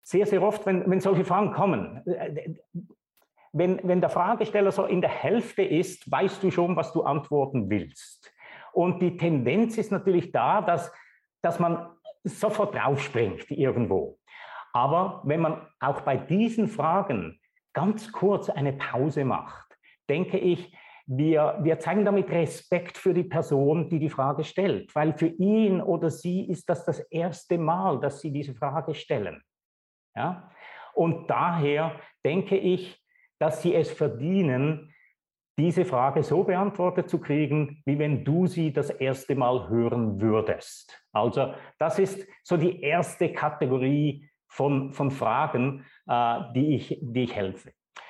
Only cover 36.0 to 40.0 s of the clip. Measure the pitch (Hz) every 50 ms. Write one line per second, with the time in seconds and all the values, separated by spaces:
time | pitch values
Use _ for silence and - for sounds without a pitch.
36 | 120 117 - 156 143 - 143 165 202 202 185 180 196 208 202 - 180 180 175 180
37 | 170 175 - 160 - - 147 147 151 - 147 151 151 - - - _ - 139 147
38 | 151 151 147 113 101 - 147 170 185 175 - 170 165 156 143 156 139 - - -
39 | 131 131 131 131 - - 147 135 127 123 127 127 104 80 110 117 117 120 120 120